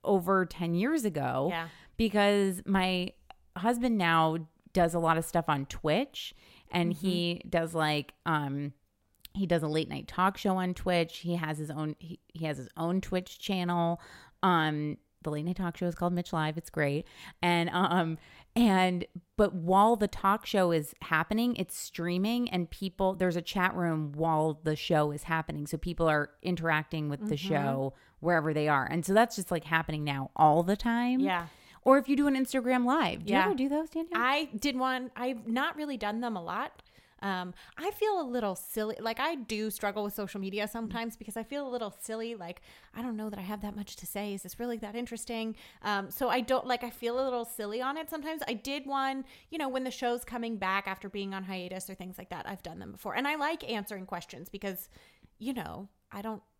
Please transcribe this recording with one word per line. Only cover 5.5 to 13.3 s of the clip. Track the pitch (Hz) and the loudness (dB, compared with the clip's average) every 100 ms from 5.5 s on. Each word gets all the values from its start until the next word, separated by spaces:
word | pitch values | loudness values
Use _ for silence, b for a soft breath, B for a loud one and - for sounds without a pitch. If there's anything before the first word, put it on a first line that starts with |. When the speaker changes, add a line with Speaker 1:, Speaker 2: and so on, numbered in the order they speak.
| 147 139 | 0 0
Speaker 1:
Twitch, | - 151 170 285 - - - b b b | -2 2 2 0 -6 -14 -14 b b b
and | 175 170 | 0 0
Speaker 2:
Mm-hmm. | 196 190 | 2 0
Speaker 1:
he | 175 175 170 - | 2 0 -2 -2
does, | 170 165 | 0 0
like, | 165 156 151 143 _ - | 0 2 2 -2 _ 0
um, | 156 143 139 143 - _ _ _ _ - | 0 0 -4 -6 -10 _ _ _ _ -12
he | 196 190 | -4 2
does | 170 | 2
a | 151 | 2
late | 156 - | 0 -2
night | 143 - | -6 -8
talk | - 190 196 | 0 0 2
show | 202 185 | 0 2
on | 185 | 0
Twitch. | 180 - 180 165 - | -2 2 2 0 -4
He | 170 175 | -2 -2
has | 160 151 | -2 -4
his | 151 | -6
own, | 151 156 151 | -4 -6 -6
he, | 160 175 _ | -12 -16 _
he | 160 160 | -6 -6
has | 139 | -4
his | 123 - | -8 -4
own | 165 185 | 0 0
Twitch | - 185 180 | 0 -2 -2